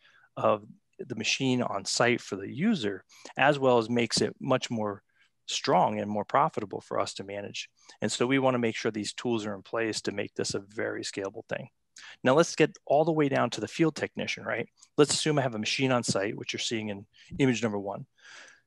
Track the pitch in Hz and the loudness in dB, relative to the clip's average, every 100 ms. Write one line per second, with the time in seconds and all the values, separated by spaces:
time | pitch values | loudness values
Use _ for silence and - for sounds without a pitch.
0 | _ _ _ - 110 107 110 - _ - | _ _ _ -2 2 2 -2 -20 _ -16
1 | - 113 110 - 135 127 - 101 95 - | -10 -4 -2 0 2 2 0 -4 -4 2
2 | 120 120 - 92 101 113 202 202 104 95 | 4 2 -2 -8 -8 -2 0 0 -2 -6
3 | - - - - 135 147 131 123 113 120 | -10 -20 -12 2 4 4 6 4 4 0
4 | 117 - 110 - - 127 - 117 107 98 | 0 2 0 -2 0 0 0 -4 -4 -6
5 | _ _ _ _ - - - 160 143 107 | _ _ _ _ -8 -4 2 2 2 0
6 | 104 104 98 135 156 - 104 - - 113 | -2 -4 0 2 2 0 -6 -10 -6 -4
7 | 101 - 98 101 101 - - _ - - | -4 -6 -10 -10 -10 -10 -12 _ -20 -6
8 | 113 - 123 135 131 127 117 - 120 107 | -4 0 2 2 2 2 0 -2 -4 -4
9 | 101 - 123 117 104 101 - 117 113 104 | -6 -6 -2 -2 -2 -8 -8 -4 -2 -2
10 | - 101 104 - 117 104 98 107 107 107 | -4 -4 -6 -4 -4 -4 -8 -6 -6 -6
11 | 107 - 98 107 - - 131 _ _ - | -8 -6 -8 -8 -8 -8 -8 _ _ -20
12 | - - 123 139 165 - 151 - - 139 | -20 -2 4 4 4 4 2 2 0 2
13 | 160 156 143 131 123 113 107 - 160 151 | 4 2 2 2 0 -2 -6 0 0 2
14 | 101 - 107 - 104 113 - _ _ - | -4 -4 -6 -6 -4 -6 -6 _ _ 4
15 | 147 - 160 151 131 113 107 - 135 123 | 4 4 2 2 0 -2 -4 0 2 2
16 | 113 107 98 120 - 117 - 117 107 101 | 2 0 -2 -4 -6 -6 -4 -4 -4 -8
17 | 104 _ - - 135 117 113 104 98 104 | -12 _ -16 2 2 2 0 -2 -4 -8
18 | 139 _ - - - - | -10 _ -20 -20 -20 -20